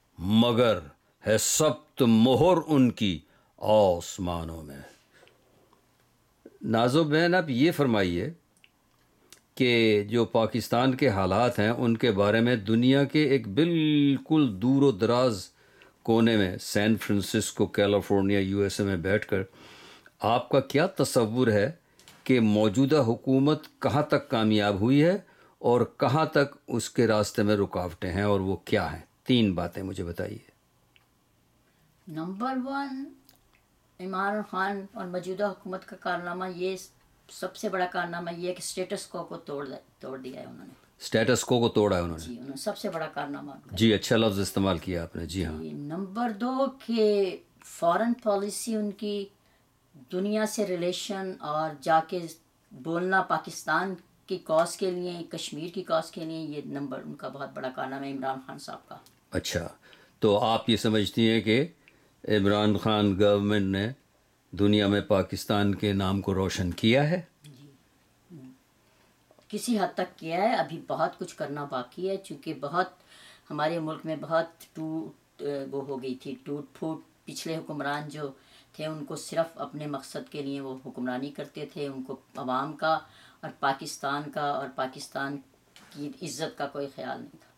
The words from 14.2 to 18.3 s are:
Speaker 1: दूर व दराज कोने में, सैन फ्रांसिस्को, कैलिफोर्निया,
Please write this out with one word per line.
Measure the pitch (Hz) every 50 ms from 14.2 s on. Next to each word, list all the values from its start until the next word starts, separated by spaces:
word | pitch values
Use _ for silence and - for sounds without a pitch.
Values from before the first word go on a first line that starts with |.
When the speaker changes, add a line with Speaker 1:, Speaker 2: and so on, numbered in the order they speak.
| - - 160 156 147 123
Speaker 1:
दूर | 98 92 117 127 135 135 139 139 113
व | 92
दराज | 113 107 120 123 131 127 110 92 - - _ _ _ _ _ _ - - _ _ _
कोने | - 113 113 113 117 113
में, | 107 98 90 95 110
सैन | - - - 104 104 110 113
फ्रांसिस्को, | 101 - - 104 101 92 - - 110 101 - - - 107
कैलिफोर्निया, | 85 - - 101 101 101 101 92 - 101 98 95 98